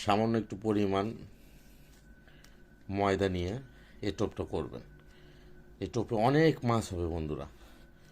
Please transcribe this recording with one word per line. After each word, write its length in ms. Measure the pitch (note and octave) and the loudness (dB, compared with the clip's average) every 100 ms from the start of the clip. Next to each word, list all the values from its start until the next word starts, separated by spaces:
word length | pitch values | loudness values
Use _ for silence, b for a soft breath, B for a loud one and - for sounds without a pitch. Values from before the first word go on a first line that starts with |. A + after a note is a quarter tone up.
সামান্য 300 | - G#2 A2+ A2+ | 2 2 2 0
একটু 120 | - G2+ A2 | -2 -4 0
পরিমাণ 400 | G#2 G2 G2 G#2+ A#2 - B B B B B B B - - B B B B - - - G2 | 2 2 0 -2 -6 -16 B B B B B B B -20 -20 B B B B -20 -18 -6 0
ময়দা 300 | G2+ F#2+ G2 F2+ | 2 4 2 0
নিয়ে 180 | F2 A#2+ C3+ B B B G#2 | -4 -6 -10 B B B -6
এই 60 | F2+ | -2
টোপটা 240 | G#2+ - - | -2 -4 -4
করবেন। 300 | F2+ C#2 A#1 - - B B B B B B - - | -4 -4 -10 -16 -20 B B B B B B -18 -10
এই 60 | F#2+ | -4
টোপে 220 | A#2 G2 A2+ A2+ | -4 -2 2 4
অনেক 260 | D3 D#3+ C3+ A#2+ | 6 4 4 0
মাছ 140 | A2+ G2+ | 0 0
হবে 140 | F2 E2+ E2 | -4 -4 -2
বন্ধুরা, 320 | D2+ D2 C#2+ B B B - B B | -4 -6 -10 B B B -20 B B